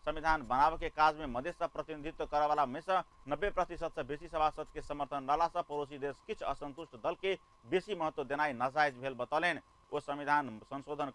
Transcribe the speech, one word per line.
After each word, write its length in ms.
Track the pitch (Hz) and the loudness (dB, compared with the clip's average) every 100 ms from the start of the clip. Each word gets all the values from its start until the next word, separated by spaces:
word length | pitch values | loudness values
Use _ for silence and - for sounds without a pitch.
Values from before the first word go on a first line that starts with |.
संविधान 420 | - 156 160 160 | -4 0 2 2
बनाव 340 | 113 127 151 160 | 2 4 4 4
के 100 | 165 | -2
काज 280 | - 156 156 | 4 4 4
में 100 | 151 | -2
मधेश 280 | 120 156 | -4 -4
से 120 | 170 165 | -2 -4
प्रतिनिधित्व 580 | 151 151 156 147 - 151 | -4 -6 -6 -8 -6 0
करय 200 | 147 147 | 2 4
वाला 180 | 151 135 | 4 2
में 140 | 143 | 0
से 180 | 170 185 - - - | 0 0 0 -10 -6
नब्बे 240 | 147 202 | -2 0
प्रतिशत 420 | 185 175 165 165 | 0 -2 -2 -6
से 80 | 160 | -4
बेसी 260 | 131 147 165 | -6 -8 -6
सभासद 380 | 165 156 147 151 | 0 0 0 -8
के 80 | 151 | -10
समर्थन 440 | - 143 139 143 131 | -8 -6 -4 -4 2
रहला 180 | 151 165 | 2 2
से 140 | 175 | 0
पड़ोसी 360 | 165 147 139 143 | -4 -4 -4 -4
देश 160 | 139 - - | -6 -6 -10
किछु 180 | 214 | -6
असंतुष्ट 520 | - 139 147 139 160 123 | -4 -4 -6 -10 -14 -6
दल 180 | 139 | -4
के 200 | 175 190 185 _ - 113 | -2 -2 -2 _ -20 -2
बेसी 280 | 180 202 | -2 0
महत्व 300 | 185 156 151 | -2 -2 -2
देनाइ 280 | 127 143 151 | -2 0 0
नाजायज 440 | 120 131 143 147 123 | 0 0 4 2 2
भेल 180 | 135 | -6
बतौलनि। 460 | 123 123 151 175 147 - _ _ | -4 0 2 2 0 -6 _ _
ओ 80 | 147 | -6
संविधान 580 | - 143 143 147 131 110 | -4 -4 2 2 2 -6
संशोधन 480 | - 135 139 147 143 | -10 -10 -6 -4 -4